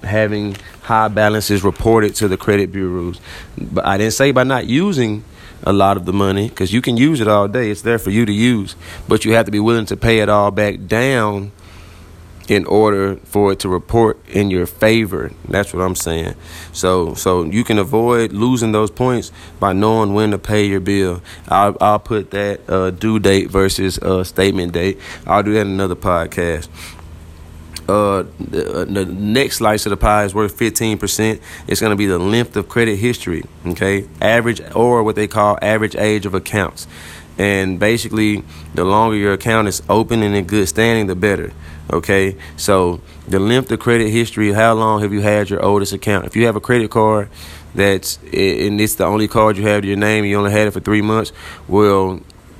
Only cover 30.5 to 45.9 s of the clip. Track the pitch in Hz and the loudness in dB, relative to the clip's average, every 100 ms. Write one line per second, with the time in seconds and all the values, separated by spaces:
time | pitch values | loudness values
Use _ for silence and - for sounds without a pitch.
30.5 | - 113 107 113 101 101 - 110 110 - | -2 -2 0 -2 -2 -2 0 0 -2 -10
31.5 | - - 101 110 101 101 87 95 117 120 | -12 -6 -2 0 0 0 0 2 0 0
32.5 | 107 - 120 113 98 120 117 92 82 - | -4 -4 0 0 0 -2 -2 -4 -6 -8
33.5 | - 87 85 95 98 98 - 104 117 117 | -10 -8 -2 0 0 -4 -2 2 2 0
34.5 | 113 - - 120 120 110 104 104 110 104 | -4 -4 2 4 4 2 0 -2 2 2
35.5 | 101 104 107 107 - 107 107 98 92 - | 2 0 0 0 0 0 0 -2 -4 -2
36.5 | 107 87 - - - - - - - 101 | -2 -2 -6 -18 -18 -20 -20 -12 -2 0
37.5 | 98 95 90 107 117 113 107 107 104 78 | 0 -2 0 0 0 -2 -2 0 -2 -6
38.5 | 78 - - 92 107 113 107 101 95 120 | -18 -8 -2 2 4 2 2 0 0 0
39.5 | 113 104 - - 104 113 117 104 101 90 | 2 0 -2 0 0 2 0 2 0 0
40.5 | 104 92 - 117 113 98 90 104 90 85 | 0 0 2 2 2 0 0 0 0 -4
41.5 | - - - - 85 - 98 95 95 - | -12 -18 -16 -6 -4 2 2 2 -4 -12
42.5 | - - 95 90 85 - - - 95 101 | -6 0 2 2 -2 -12 -18 -4 0 2
43.5 | 127 131 110 120 117 107 113 113 - 104 | 0 0 -2 2 2 2 0 0 0 0
44.5 | 104 113 110 110 107 104 101 104 104 98 | 4 4 4 2 0 -2 0 2 2 0
45.5 | 98 98 101 98 | 0 2 2 0